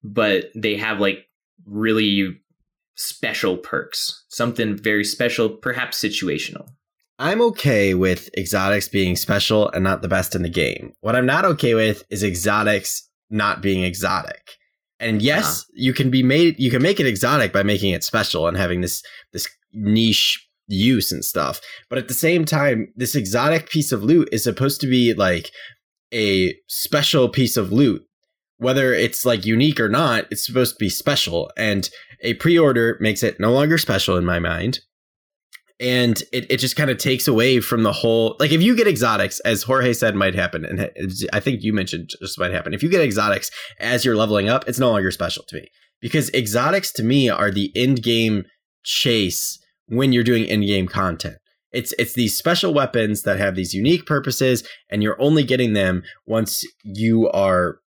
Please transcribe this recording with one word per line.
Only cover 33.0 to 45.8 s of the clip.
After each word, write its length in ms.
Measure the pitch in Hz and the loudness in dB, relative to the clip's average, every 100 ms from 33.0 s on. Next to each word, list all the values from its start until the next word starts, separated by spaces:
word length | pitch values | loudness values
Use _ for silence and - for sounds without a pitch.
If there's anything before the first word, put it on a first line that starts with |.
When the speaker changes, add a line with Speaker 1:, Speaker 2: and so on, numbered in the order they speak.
| 110 104 | -2 0
Speaker 2:
it 160 | 113 - | -2 0
no 120 | 104 | 0
longer 280 | 127 151 160 | 2 2 0
special 380 | - 95 - 90 | 0 -2 0 0
in 80 | 87 | 2
my 120 | 87 | 0
mind. 420 | 85 82 101 135 _ _ _ _ _ _ _ - _ _ | -2 -4 -4 -6 _ _ _ _ _ _ _ -20 _ _
And 420 | 123 123 120 110 - | 0 2 2 0 -2
it, 140 | 127 - | -8 -2
it 60 | 127 | -2
just 180 | 151 - | -2 0
kinda 180 | 147 | -2
takes 340 | 120 - 131 - | 0 0 0 2
away 320 | 113 123 127 | 4 4 4
from 220 | - 117 | 2 0
the 100 | 110 | 0
whole, 440 | 98 117 113 113 - | 2 2 2 2 0
like, 120 | 147 | 2
if 100 | 160 | 4
you 140 | 196 240 | 4 4
get 120 | 214 | 2
exotics, 520 | 135 117 107 98 - | 2 2 2 -2 -2
as 240 | 110 107 | -2 -2
Jorge 300 | - 131 123 | 0 2 2
said 200 | 117 113 101 | 2 0 2
might 200 | 98 92 | 0 0
happen, 280 | 90 82 | -4 -4
and 280 | 78 92 101 - 95 95 - | -6 -4 -6 -6 -8 -6 -4
I 60 | 104 | -2
think 240 | 147 120 | -2 -2
you 100 | 107 | -2
mentioned 380 | 107 92 85 80 - | -2 -2 -6 -10 -14
just 180 | 95 - | -12 -6
might 120 | 90 | -4
happen, 240 | 92 - 85 | -4 -6 -4
if 80 | |
you 60 | 165 | 0
get 120 | 185 | 2
exotics 480 | 147 104 107 101 - - - - | 2 2 0 0 -4 -12 -18 -10
as 260 | 113 123 127 | -4 0 2
you're 100 | 107 | 2
leveling 320 | 110 104 98 | 2 2 2
up, 160 | 123 - | 0 -2
it's 100 | 127 | 0
no 140 | 127 | 2
longer 180 | 107 95 | 2 0
special 340 | - 87 - - | -2 -6 -6 -10
to 80 | 85 | -14
me. 120 | - _ | -16 _